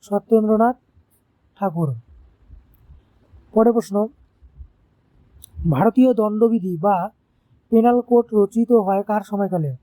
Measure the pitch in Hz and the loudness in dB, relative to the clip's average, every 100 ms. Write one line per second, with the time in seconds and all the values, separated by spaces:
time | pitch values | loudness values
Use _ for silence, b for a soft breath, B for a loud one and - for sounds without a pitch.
0 | - 202 - 226 214 214 233 254 _ _ | -4 -6 0 0 2 2 0 -2 _ _
1 | _ _ _ _ _ _ 196 165 160 117 | _ _ _ _ _ _ -6 -4 -6 -6
2 | - - - _ _ - _ _ _ - | -14 -20 -20 _ _ -20 _ _ _ -20
3 | _ _ _ - _ 214 226 240 - 196 | _ _ _ -20 _ 0 2 2 -2 -4
4 | 220 _ _ _ _ _ - _ _ _ | -4 _ _ _ _ _ -20 _ _ _
5 | _ _ _ _ - - 170 135 202 226 | _ _ _ _ -20 -8 -4 0 0 2
6 | 254 226 214 214 233 226 185 175 190 190 | 2 2 -2 0 0 0 -4 -4 -2 -2
7 | 185 _ _ _ _ _ _ 226 226 247 | -4 _ _ _ _ _ _ 2 4 0
8 | 233 240 233 214 202 220 233 240 190 196 | 2 0 2 0 0 0 2 2 2 -2
9 | 202 214 202 202 196 180 151 127 | -2 -6 -4 -6 -4 -4 -4 -8